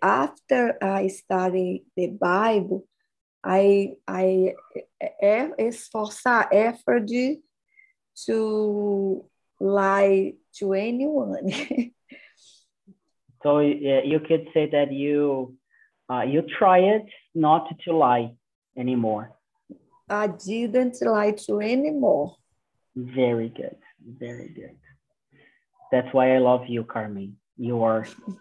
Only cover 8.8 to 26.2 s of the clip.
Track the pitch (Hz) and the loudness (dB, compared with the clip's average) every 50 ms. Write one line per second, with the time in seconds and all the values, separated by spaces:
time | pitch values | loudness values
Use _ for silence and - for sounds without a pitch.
8.8 | 208 208 202 196 196 190 190 - - _ _ _ _ _ _ - 190 196 202 196 | -2 -2 -2 -2 0 -2 -2 -4 -8 _ _ _ _ _ _ -4 -2 0 2 2
9.8 | 196 196 196 202 196 196 196 190 196 - - _ _ _ - - 202 190 196 190 | 2 2 4 4 4 4 4 2 0 -2 -6 _ _ _ -12 -6 -4 -2 -2 -2
10.8 | 208 233 240 254 277 302 302 269 233 - - - 175 190 - 277 294 - 262 254 | -2 -2 -2 -2 -2 -2 -2 -2 -2 -2 -6 -4 -4 -4 -4 -4 -6 -4 -4 -4
11.8 | 240 - _ _ _ _ - - - - _ _ _ - _ _ _ _ _ _ | -4 -4 _ _ _ _ -20 -20 -20 -20 _ _ _ -20 _ _ _ _ _ _
12.8 | _ 196 - _ _ _ _ _ _ _ _ _ - 147 147 147 147 147 147 147 | _ _ -20 _ _ _ _ _ _ _ _ _ 2 2 4 4 4 2 0 0
13.8 | 143 139 135 135 131 143 156 151 156 - 165 160 160 - - 160 151 147 151 147 | 0 2 2 2 2 2 0 0 2 0 0 0 0 -2 0 0 0 2 2 0
14.8 | 143 139 135 139 143 147 147 147 147 143 135 131 131 127 127 _ _ _ _ _ | 0 0 -2 -4 -2 0 0 0 0 0 0 -2 -6 -8 -12 _ _ _ _ _
15.8 | _ _ _ _ _ - 127 123 110 131 143 160 - - - - 214 190 185 180 | _ _ _ _ _ -6 -4 -4 -2 0 0 -2 -2 -2 -2 2 4 6 6 6
16.8 | 185 202 214 214 214 - - - _ _ - 165 156 151 156 151 151 - 160 - | 6 4 2 2 -2 -8 -20 -20 _ _ -2 0 4 4 4 4 2 -4 -12 -12
17.8 | - 175 160 160 143 123 123 120 117 117 120 _ _ _ _ _ _ _ - 127 | -6 -2 2 2 4 4 4 2 0 -4 -10 _ _ _ _ _ _ _ -12 -6
18.8 | 123 127 127 120 113 110 107 107 110 - - _ _ _ _ _ _ - - _ | -4 -2 0 0 0 -2 -2 -4 -8 -14 -20 _ _ _ _ _ _ -20 -20 _
19.8 | _ _ _ _ _ - 202 208 214 196 165 - - 185 220 233 240 214 214 254 | _ _ _ _ _ -6 -4 -2 -2 -4 -6 -8 -10 -8 -6 -4 -4 -2 0 0
20.8 | 254 247 240 - 240 233 220 208 208 208 208 208 - - 208 208 208 220 247 262 | 0 0 -2 -2 -2 0 0 2 2 0 -2 -4 -6 -6 -4 -4 -2 -2 0 0
21.8 | 285 311 302 277 247 202 165 139 147 180 - _ _ _ _ _ _ _ _ _ | 0 -2 -2 0 2 2 2 2 0 -4 -8 _ _ _ _ _ _ _ _ _
22.8 | _ _ - 127 123 123 123 131 127 120 117 113 113 117 117 - - - - _ | _ _ -12 -12 -12 -6 -2 0 0 0 0 -2 -4 -6 -10 -12 -12 -14 -14 _
23.8 | _ _ _ _ - 117 123 127 123 120 123 120 - - 160 - - - - _ | _ _ _ _ -20 -20 -18 -16 -16 -16 -14 -16 -18 -18 -18 -20 -20 -20 -20 _
24.8 | _ _ _ _ _ _ _ _ _ _ _ _ _ _ _ _ _ _ _ _ | _ _ _ _ _ _ _ _ _ _ _ _ _ _ _ _ _ _ _ _
25.8 | - - 131 127 123 127 - 131 | -6 -2 -2 -2 -2 0 0 2